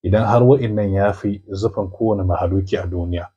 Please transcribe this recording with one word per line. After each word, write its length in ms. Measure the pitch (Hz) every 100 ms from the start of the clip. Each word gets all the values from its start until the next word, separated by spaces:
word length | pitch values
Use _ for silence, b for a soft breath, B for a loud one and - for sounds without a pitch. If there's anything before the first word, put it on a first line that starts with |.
Idan 220 | 90 107 -
har 160 | 120
wa'innan 480 | 123 110 113 107 101
ya 220 | 98 101
fi 260 | 104 104 101 -
zufan 360 | 98 110 - 95
kowane 360 | - 113 104 92
mahaluki 480 | 85 90 95 92 98
a 60 | 92
duniya 420 | 90 87 87 85